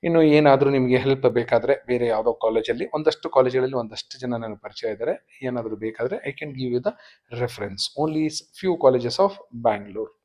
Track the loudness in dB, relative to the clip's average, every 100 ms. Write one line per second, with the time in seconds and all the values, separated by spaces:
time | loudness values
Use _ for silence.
0 | 2 4 6 6 6 6 4 4 4 2
1 | 2 2 2 2 2 0 2 -2 0 -2
2 | 0 0 0 0 0 0 -2 -4 -4 -2
3 | -2 -2 0 2 2 2 -2 -4 -6 -10
4 | -14 -10 -6 -6 -6 -12 -14 -8 -6 -4
5 | -6 -6 _ _ -8 -6 -8 -6 -8 -4
6 | -6 -4 -10 -10 -12 -8 -4 -2 -2 -6
7 | -20 _ _ -6 -6 -6 -10 -8 -8 -4
8 | -4 -2 -4 -6 _ -6 -4 4 4 4
9 | -2 0 0 0 -16 -2 0 0 -6 -10
10 | -10 _